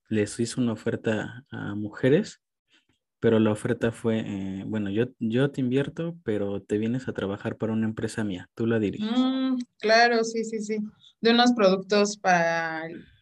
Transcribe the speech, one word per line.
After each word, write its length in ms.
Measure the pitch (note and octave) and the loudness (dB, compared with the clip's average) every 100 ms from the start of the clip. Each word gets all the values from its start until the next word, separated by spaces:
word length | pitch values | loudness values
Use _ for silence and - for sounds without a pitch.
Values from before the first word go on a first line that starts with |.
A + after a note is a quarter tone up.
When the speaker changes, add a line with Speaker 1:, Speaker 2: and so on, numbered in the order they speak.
| - | -4
Speaker 1:
les 300 | A2 G#2 - | 0 0 0
hizo 200 | A#2 - | -4 0
una 120 | A#2+ | -2
oferta 720 | A2 A#2 - A#2 G#2+ G#2 A#2+ - | 0 -2 -2 -2 -2 -4 -10 -14
a 240 | A2+ G#2+ | -10 -8
mujeres, 680 | G#2 G#2 - C3 D#3+ A3 - _ _ _ _ _ _ _ _ | -6 -8 0 4 4 2 -10 _ _ _ _ _ _ _ _
pero 180 | A#2 A2 | 2 4
la 120 | G#2+ | 4
oferta 400 | G#2+ - A#2 A#2 | 2 -2 -2 -2
fue, 280 | A2+ A2+ A2 | -2 -2 -2
eh, 440 | G#2 G2+ G2 F#2+ F#2+ | -2 -6 -6 -8 -6
bueno, 240 | G#2+ G2+ | -4 -2
yo, 160 | G2+ B2 - | -2 -2 -2
yo 320 | A2+ A#2+ C#3+ | -2 0 0
te 100 | C#3 | 0
invierto, 560 | B2 C3 C#3+ - E3+ E3+ | 0 0 -2 -4 -8 -8
pero 380 | - G#2 G2+ G2+ | -4 -2 -2 -4
te 160 | - G#2+ | -2 -2
vienes 300 | A2 B2+ B2 | 0 -2 -4
a 40 | |
trabajar 440 | - G2 G2+ A2+ G#2+ | -4 -4 -4 -6 -4
para 140 | A2 | -2
una 120 | A2 A2 | -2 -2
empresa 380 | A2 A2 - | -2 -6 -4
mía, 240 | G#2+ F2+ - | -4 -6 -10
tú 120 | - A#2 | -4 0
la 120 | A2+ | 2
diriges. 300 | G2+ - G#3+ | 0 -2 -2
Speaker 2:
Mm, 480 | B3 C4 C4 C4 B3+ B3 - | 0 0 0 -2 -2 -6 -4
claro, 460 | G#3 A3+ A#3+ A#3 | 2 4 4 4
sí, 200 | A3+ A3+ | 0 -2
sí, 160 | A3 A3 | -4 -6
sí. 180 | G#3 G#3+ G#3+ - - - | -4 -4 -6 -12 -20 -2
De 100 | A3+ | 2
unos 200 | A#3 B3 | 6 4
productos 640 | A#3 G3 F#3+ F#3+ G#3 G3+ G#3 | 6 4 4 2 2 2 0
para 680 | F#3+ F3 E3+ E3 E3 D#3+ E3 E3+ - _ | 2 4 4 0 -2 -4 -6 -10 -16 _